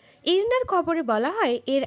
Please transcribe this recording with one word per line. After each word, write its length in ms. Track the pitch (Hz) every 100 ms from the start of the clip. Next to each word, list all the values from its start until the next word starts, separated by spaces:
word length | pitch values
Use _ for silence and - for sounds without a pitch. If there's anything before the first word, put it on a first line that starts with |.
| - _ 302
ইরনার 380 | 370 453 508 480
খবরে 360 | 370 330 330
বলা 280 | 233 214 262
হয়, 240 | 427 302 240 -
এর 180 | 269